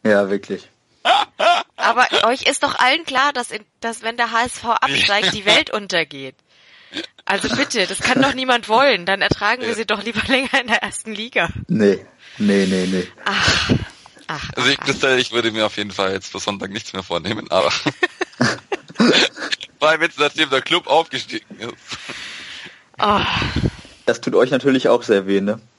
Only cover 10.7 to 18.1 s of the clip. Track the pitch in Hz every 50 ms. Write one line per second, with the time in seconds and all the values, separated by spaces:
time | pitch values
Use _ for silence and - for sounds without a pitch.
10.7 | 214 202 - 202 - - - 220 220 202 220 240 - - 170 165 - - - -
11.7 | 175 - - 101 95 - - - _ _ - - - - 104 101 98 98 98 92
12.7 | 95 92 92 92 95 92 90 - - - - - 98 - - - - - - -
13.7 | - - - - - - - - _ - - - 160 143 - - - - 143 135
14.7 | 139 - - 135 135 - - 135 131 127 127 - - 120 113 117 107 110 107 104
15.7 | - - 104 104 95 - 98 95 95 98 - - - 98 - - 101 98 107 98
16.7 | 98 101 - - - 95 95 - 85 87 - 92 107 107 - - - 95 92 -
17.7 | - - - 147 139 - - -